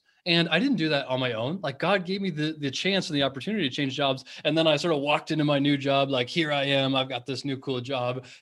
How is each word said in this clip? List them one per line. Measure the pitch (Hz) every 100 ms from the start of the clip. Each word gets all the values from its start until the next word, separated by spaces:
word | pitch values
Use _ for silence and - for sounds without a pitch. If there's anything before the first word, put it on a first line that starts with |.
| _ _ -
And | 170 165
I | 160
didn't | 269 208
do | 156
that | 143 127
on | 131
my | 131
own. | 110 120 190
Like, | 147 135
God | 165 196
gave | 175 196
me | 196
the, | 151 151 156
the | 139
chance | 131 185 196 180
and | 147
the |
opportunity | 139 127 151 214 143
to | -
change | 139 131
jobs. | 139 135 - -
And | 160 156
then | 160
I | 147
sort | 175 151
of |
walked | 139 151 -
into | 156 147
my | 143
new | 143 143
job, | 135 139 139
like, | 135 123
"Here | - 156
I | 143
am, | 139 139 135 135
I've | 131
got | 127 120
this | 127 143
new | 135
cool | 135 127
job." | 123 135 123 127 - -